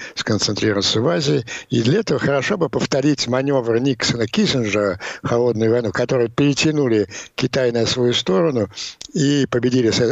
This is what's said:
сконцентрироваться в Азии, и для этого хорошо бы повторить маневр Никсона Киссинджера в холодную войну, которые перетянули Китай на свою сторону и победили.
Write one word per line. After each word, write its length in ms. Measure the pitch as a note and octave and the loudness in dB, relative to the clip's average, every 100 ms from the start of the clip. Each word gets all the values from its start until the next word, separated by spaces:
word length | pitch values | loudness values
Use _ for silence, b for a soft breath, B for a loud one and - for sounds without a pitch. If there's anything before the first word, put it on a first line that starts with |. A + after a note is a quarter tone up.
| B | B
сконцентрироваться 840 | B - G#2+ - G#2 A2 G2+ F#2 A2 | B -2 -2 -2 -2 0 0 0 0
в 80 | B2+ | 0
Азии, 360 | F3 C#3+ D3 B2 B B | 0 0 -2 -2 B B
и 120 | A#2+ | -2
для 180 | A2+ F3+ | 2 0
этого 200 | - C#3 | 0 -2
хорошо 360 | - C#3 C3+ G3+ | 0 0 0 -2
бы 120 | D3+ | -2
повторить 600 | C3 A2 C#3 C#3 C#3+ - | -2 -2 0 2 0 0
маневр 280 | B2+ C#3 C#3 A#2 A2+ | -2 0 0 2 2
Никсона 480 | C3+ C3 - B2+ A2+ | 2 -2 -2 -2 -2
Киссинджера 720 | - G3+ C3+ A2 G2+ G2+ F#2 B B | 0 0 2 0 0 0 -2 B B
в 60 | - | -2
холодную 420 | A#2+ B2 A2 A2 | 0 2 2 2
войну, 200 | A#2+ A2+ | 2 0
которые 360 | F#2 A#2+ C3 A#2 | -2 0 0 0
перетянули 800 | A#2 C#3+ C#3 E3 D3+ C3+ A2 G2 B B - | 2 0 2 0 2 2 2 0 B B -4
Китай 360 | B2+ C#3 B2+ | -2 0 0
на 140 | A#2 A2 | 0 0
свою 260 | B2+ B2 | 0 2
сторону 560 | A#2 - F#3 E3 B2+ G2+ B B B - | 0 0 2 2 0 -2 B B B -8
и 320 | G3+ C#3 C#3+ C3 | -2 2 2 0
победили. 440 | B2 A#2+ B2 A#2 G#2 A#2+ | 0 2 2 2 2 2